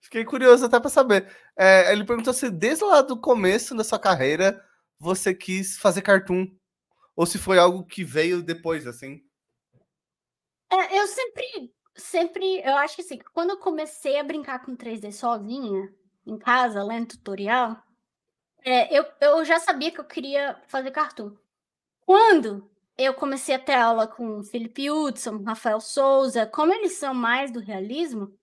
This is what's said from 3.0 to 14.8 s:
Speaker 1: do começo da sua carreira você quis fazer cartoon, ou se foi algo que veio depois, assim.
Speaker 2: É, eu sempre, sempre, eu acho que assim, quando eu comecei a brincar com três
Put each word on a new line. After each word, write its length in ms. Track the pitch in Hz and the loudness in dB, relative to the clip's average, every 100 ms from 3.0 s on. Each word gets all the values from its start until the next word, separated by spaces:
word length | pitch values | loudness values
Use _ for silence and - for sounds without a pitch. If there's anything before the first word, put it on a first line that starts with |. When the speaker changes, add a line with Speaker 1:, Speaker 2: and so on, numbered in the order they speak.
Speaker 1:
do 160 | 269 233 | 4 -2
começo 560 | 302 240 185 214 233 | 0 2 2 0 -4
da 80 | 233 | -6
sua 160 | 214 208 | -4 0
carreira 640 | 196 160 131 156 190 196 _ _ _ _ | 0 2 0 2 0 0 _ _ _ _
você 340 | 160 185 196 | -6 -4 -2
quis 440 | 190 - 185 190 - | -4 -6 -6 -6 -2
fazer 240 | 208 175 | 0 0
cartoon, 460 | 196 190 190 185 185 _ _ _ _ _ _ | 2 2 2 -4 -4 _ _ _ _ _ _
ou 100 | - | -2
se 120 | 170 196 | -2 -2
foi 200 | - 185 | 2 6
algo 280 | 180 185 | 6 2
que 180 | 180 - | -10 -12
veio 400 | 160 143 170 180 | -6 -2 -2 -2
depois, 420 | 165 165 165 165 | -6 -8 -6 -6
assim. 360 | 123 117 135 143 _ _ _ _ _ _ _ _ _ _ _ _ _ _ _ | -8 -16 -18 -18 _ _ _ _ _ _ _ _ _ _ _ _ _ _ _
Speaker 2:
É, 280 | 370 359 381 | -2 0 -2
eu 80 | 403 | -2
sempre, 680 | 508 508 - 508 415 240 _ _ | -4 -8 -10 -12 -12 -16 _ _
sempre, 680 | - - 349 339 370 381 370 | -20 -6 -4 -2 -4 -4 -4
eu 140 | 262 277 | -2 0
acho 180 | 302 | -2
que 60 | - | -6
assim, 180 | 359 254 - | -14 -16 -10
quando 180 | - 349 | -6 -4
eu 60 | 381 | -4
comecei 600 | 381 311 311 - 285 285 | -6 -6 -10 -8 -4 -4
a 40 | |
brincar 360 | 285 311 277 254 | -4 -8 -10 -12
com 100 | - | -12
três 240 | 247 | -14